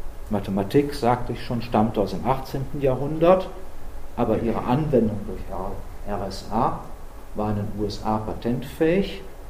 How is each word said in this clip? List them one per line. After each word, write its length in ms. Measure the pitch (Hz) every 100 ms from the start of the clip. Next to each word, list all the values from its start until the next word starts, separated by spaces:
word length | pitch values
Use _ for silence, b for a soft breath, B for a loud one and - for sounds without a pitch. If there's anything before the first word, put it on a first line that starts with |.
| - - -
Mathematik, 640 | 101 101 98 98 143 143
sagte 380 | - 117 120 -
ich 100 | 117
schon, 200 | - 120
stammt 360 | - 113 110 110
aus 120 | 95
dem 160 | 92 101
achtzehnten 540 | 135 - 139 135 147
Jahrhundert, 680 | 135 123 143 156 165 190 - - - - - - - -
aber 220 | 113 107
ihre 240 | 113 98
Anwendung 560 | 110 135 151 127 107 101 101
durch 140 | - - 92 98 98 - - -
R 180 | 98 98
S 200 | 90 -
A 280 | 110 147 165 - - - - -
war 160 | - 107
in 60 | 101
den 120 | 98 -
U 60 |
S 180 | 104 -
A 140 | 110 107
patentfähig 1040 | 104 - 117 135 - - 160 185 190 - - -